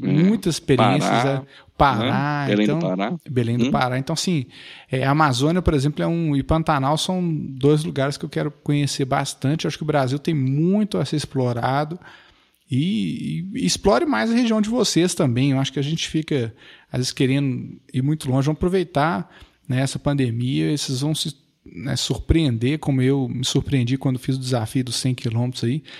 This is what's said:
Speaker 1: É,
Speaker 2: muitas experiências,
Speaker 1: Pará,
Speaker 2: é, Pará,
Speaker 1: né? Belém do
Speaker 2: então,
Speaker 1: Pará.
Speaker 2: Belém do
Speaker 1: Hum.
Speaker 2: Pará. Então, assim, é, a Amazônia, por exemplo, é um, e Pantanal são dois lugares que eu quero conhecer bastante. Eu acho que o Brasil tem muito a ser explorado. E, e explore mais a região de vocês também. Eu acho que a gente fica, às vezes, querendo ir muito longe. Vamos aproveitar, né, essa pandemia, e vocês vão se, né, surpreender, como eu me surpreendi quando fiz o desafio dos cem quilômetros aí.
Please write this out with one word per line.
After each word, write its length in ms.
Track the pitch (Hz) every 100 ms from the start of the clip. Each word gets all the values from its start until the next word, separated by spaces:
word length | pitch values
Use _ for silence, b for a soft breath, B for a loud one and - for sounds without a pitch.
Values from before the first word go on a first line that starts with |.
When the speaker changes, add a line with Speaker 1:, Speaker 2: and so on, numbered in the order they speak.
Speaker 1:
É, 60 | 135
Speaker 2:
muitas 480 | 143 185 214 185 147
experiências, 560 | - 131 110 - 98
Speaker 1:
Pará, 180 | 107 131
Speaker 2:
é, 120 | 139 139 B B -
Pará, 680 | 143 123 120 123 143 147 139
Speaker 1:
né? 0 |
Belém 180 | 104 104
do 80 |
Speaker 2:
então, 160 | 156 95
Speaker 1:
Pará. 240 | 92 110 170 -
Speaker 2:
Belém 280 | 123 117 120
do 80 | 120
Speaker 1:
Hum. 60 |
Speaker 2:
Pará. 280 | 143 127 127
Então, 140 | 135
assim, 320 | 160 - 165 120 B B B B
é, 120 | 131
a 80 | 135
Amazônia, 500 | 147 156 123 147 180
por 140 | 175 151
exemplo, 280 | 139 151
é 40 | 170
um, 280 | 170 160 139
e 60 |
Pantanal 560 | 131 160 165 147 135 156
são 240 | - 185
dois 600 | 175 156 131 135 139 151
lugares 340 | 165 139 135 143
que 80 | 156
eu 40 |
quero 200 | 156 151
conhecer 560 | 139 - 147 139 - 131
bastante. 600 | 139 139 - 131 156 -
Eu 20 |
acho 100 | -
que 60 |
o 20 | 156
Brasil 320 | 147 131 143
tem 160 | 147
muito 640 | 156 131 139 170 208 208 185
a 80 | 147
ser 120 | 151
explorado. 840 | - 135 123 120 123 139 156 175 B B B B B B -
E, 760 | 123 170 214 196 - - 160 185
e 120 | 220 180
explore 400 | - 196 214 320
mais 260 | 226 226
a 40 | 233
região 240 | 240 220
de 100 | 208
vocês 440 | 240 202 - 180
também. 380 | - 151 117 139
Eu 80 | 135
acho 120 | 135
que 80 | -
a 40 |
gente 240 | 139 160 -
fica, 440 | 160 151 147 117 - B B B
às 60 | 127
vezes, 140 | 123
querendo 680 | - 135 139 139 123 120 - _
ir 80 | 127
muito 260 | 135 156 139
longe. 200 | 131 139
Vamos 100 | 151
aproveitar, 720 | 185 185 170 143 151 190 170 B B B -
né, 120 | 127
essa 180 | 135 -
pandemia, 720 | - 143 127 113 123 147 160
e 60 | 147
vocês 220 | - 127
vão 120 | 147
se, 220 | 151 160 - _ _ -
né, 300 | - 135 131
surpreender, 840 | - 131 - 165 156 113 123 151
como 220 | - 135
eu 260 | 127 139 127
me 160 | 120 127
surpreendi 520 | 139 - 143 120 135
quando 220 | 139 127
fiz 160 | - 135
o 40 |
desafio 440 | 127 127 110 131
dos 120 | 123 117
cem 180 | 131 123
quilômetros 480 | 123 113 123 127
aí. 200 | 117 151 -